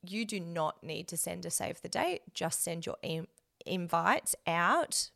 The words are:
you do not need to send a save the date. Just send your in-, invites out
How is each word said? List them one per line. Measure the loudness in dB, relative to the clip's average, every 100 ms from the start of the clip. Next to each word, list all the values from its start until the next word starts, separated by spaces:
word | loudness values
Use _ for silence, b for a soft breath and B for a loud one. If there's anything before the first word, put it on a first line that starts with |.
you | -6 -4 -2
do | -2
not | -2 0 0 -2
need | -8 -8 -6
to | -4
send | -4 -4 -2
a |
save | -2 -2 -6
the | -2
date. | 2 2 2 -6
Just | -2 -2 0
send | 0 -2 -4
your | -6
in-, | -4 -4 -4 _ _ _
invites | -4 -2 2 2 4 2 2 -2 0
out | 2 4 4 2 0 -2